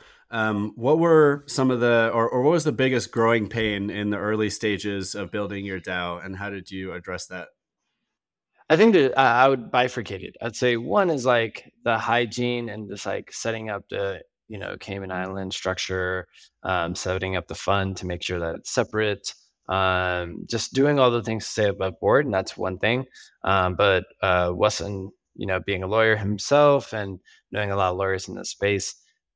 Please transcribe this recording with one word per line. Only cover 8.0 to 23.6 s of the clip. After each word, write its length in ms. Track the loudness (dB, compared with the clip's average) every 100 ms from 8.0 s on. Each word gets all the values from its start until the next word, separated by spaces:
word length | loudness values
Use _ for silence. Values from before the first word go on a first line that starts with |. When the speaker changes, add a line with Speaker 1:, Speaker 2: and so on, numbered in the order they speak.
| _ _ _ _ _ _ 2
Speaker 2:
I 80 | 6
think 180 | 6
that 220 | 6 4 4
I, 300 | 4 6 4
I 20 |
would 240 | 4 0
bifurcate 520 | 0 0 -2 -8 -10
it. 120 | -12 -10
I'd 140 | -8 0
say 200 | 0 0
one 340 | 0 2 2
is, 120 | 2
like, 480 | 2 2 0 -6 -20 _
the 160 | -2 -2
hygiene 720 | 0 0 0 -2 -2 -2 -6
and 200 | -10 -10
just, 160 | -8 -6
like, 260 | -6 -8
setting 380 | -8 -6 -6 -6
up 180 | -8 -8
the, 340 | -6 -6 -6 -14 _ -16
you 100 | -12
know, 180 | -10 -10
Cayman 320 | -10 -8 -6
Island 420 | -6 -6 -6 -8
structure, 720 | -6 -4 -4 -4 -4 -4 -4 -8 _ -20 _
um, 320 | -4 -2 -2 -4
setting 400 | -4 -4 -4 -4
up 120 | -6
the 60 |
fund 440 | -8 -2 0 0 -4
to 100 | -6
make 160 | -6
sure 160 | -6 -4
that 160 | -4 -6
it's 160 | -6
separate. 640 | -2 -2 0 -2 -2 -8 -14 _ _ -4
Um, 760 | 0 2 2 0 -2 -6 -10 -6
just 240 | -6 -2
doing 240 | 2 2 4
all 140 | 4
the 100 | 2
things 240 | -2 -6 -4
to 60 |
stay 160 | 0 0
above 320 | 0 -4 -2
board, 260 | 2 4 2
and 80 |
that's 240 | -2 -2 -6
one 220 | -6 -2
thing. 260 | 0 -2 -4 -14 -20 _
Um, 320 | 0 2